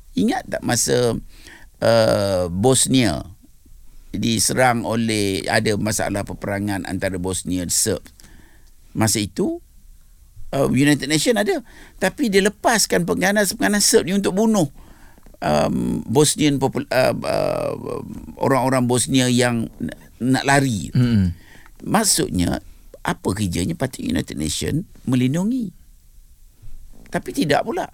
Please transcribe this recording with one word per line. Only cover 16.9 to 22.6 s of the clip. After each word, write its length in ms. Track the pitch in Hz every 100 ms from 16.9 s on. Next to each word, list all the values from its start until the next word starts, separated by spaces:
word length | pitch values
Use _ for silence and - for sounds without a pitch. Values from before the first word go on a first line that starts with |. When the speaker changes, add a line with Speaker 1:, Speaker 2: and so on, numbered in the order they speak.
| 127 127
Speaker 1:
uh, 600 | 117 - - - 50 50 50 - - - - - -
orang-orang 480 | - 135 127 131 120
Bosnia 400 | 123 147 131 123
yang 400 | 123 123 117 - -
n-, 160 | - - - -
nak 320 | 120 131 139
lari. 400 | 139 135 104 - 123
Speaker 2:
Mm-mm. 400 | 123 113 90 85 - - - -
Speaker 1:
Maksudnya, 720 | - 202 208 - - 90 87 65